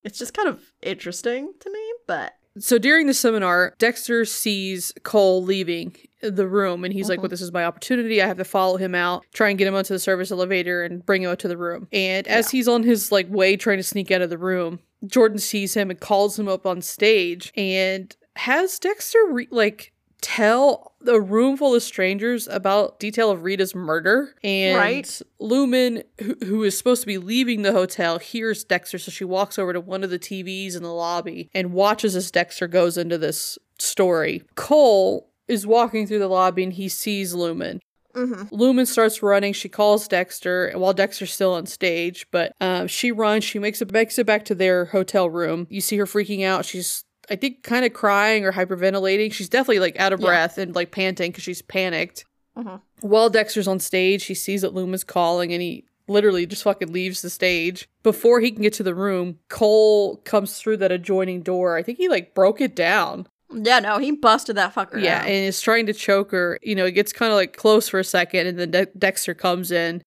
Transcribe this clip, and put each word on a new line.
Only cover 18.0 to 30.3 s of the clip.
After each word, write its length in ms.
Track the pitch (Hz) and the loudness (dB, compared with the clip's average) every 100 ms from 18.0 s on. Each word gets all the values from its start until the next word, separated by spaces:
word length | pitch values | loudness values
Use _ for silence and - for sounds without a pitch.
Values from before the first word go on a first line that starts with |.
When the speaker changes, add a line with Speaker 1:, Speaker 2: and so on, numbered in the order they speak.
| 190 - _ - | -10 -20 _ -8
Speaker 2:
has 420 | - 285 370 - | 0 0 0 -2
Dexter 400 | 359 415 - 453 415 | -4 -4 0 4 4
re-, 200 | 247 240 | 0 -4
like, 400 | 247 214 214 - _ _ _ | 0 0 0 -20 _ _ _
tell 720 | - - 214 240 285 240 - _ 247 | -8 0 2 6 4 2 -6 _ 2
a 140 | 226 | 2
room 380 | 190 214 262 277 | 4 2 2 4
full 180 | 285 240 | 4 2
of 80 | |
strangers 640 | - - 185 196 226 240 233 | 0 -2 -2 0 -2 -4 -4
about 540 | 202 190 202 202 _ | -4 2 2 0 _
detail 280 | 208 214 220 | -6 0 0
of 140 | 185 | 0
Rita's 320 | 170 196 190 185 | -2 -2 -2 -4
murder. 580 | 165 165 170 240 285 _ 202 | -4 0 2 2 0 _ -4
And 320 | 196 190 185 | 0 2 2
Speaker 1:
Right. 440 | 202 269 - - - _ | 2 -2 -6 -14 -16 _
Speaker 2:
Lumen, 640 | 214 254 277 254 247 226 - - | -2 0 2 2 2 -2 -12 -12
who, 140 | 208 - 190 | -8 -6 -2
who 180 | 214 | 0
is 140 | 214 196 | 0 0
supposed 240 | 247 240 | 0 0
to 60 | 208 | 0
be 100 | 190 | -6
leaving 460 | 180 240 247 226 | -4 -2 0 0
the 100 | 202 | 2
hotel, 440 | 202 185 - 170 170 | 2 0 -2 -2 -2
hears 460 | - 233 220 214 | -6 -6 -4 -6
Dexter, 340 | - 180 - 185 | -2 -4 -4 -12
so 140 | - | -12
she 140 | - 185 | -10 -4
walks 340 | 185 202 - | -2 -2 -2
over 140 | 185 | -4
to 80 | 175 | -4
one 240 | 180 190 190 | -6 -8 -6
of 40 | |
the 80 | 180 | -6
T 240 | - | -8